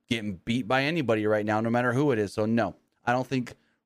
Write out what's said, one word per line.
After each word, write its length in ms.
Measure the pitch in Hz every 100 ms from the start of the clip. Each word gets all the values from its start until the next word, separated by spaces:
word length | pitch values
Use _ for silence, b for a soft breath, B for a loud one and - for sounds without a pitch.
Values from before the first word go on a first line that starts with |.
| -
getting 300 | 117 104 90
beat 300 | - 120 104
by 160 | 131
anybody 440 | 139 170 120 110 107
right 180 | 107 107
now, 160 | 107
no 80 | 113
matter 240 | 120 123
who 180 | 120 147
it 60 | 113
is. 160 | 101
So, 140 | - 107
no. 280 | 117 98 - _ _ -
I 60 |
don't 160 | 123 127
think 260 | 135 120 - _ _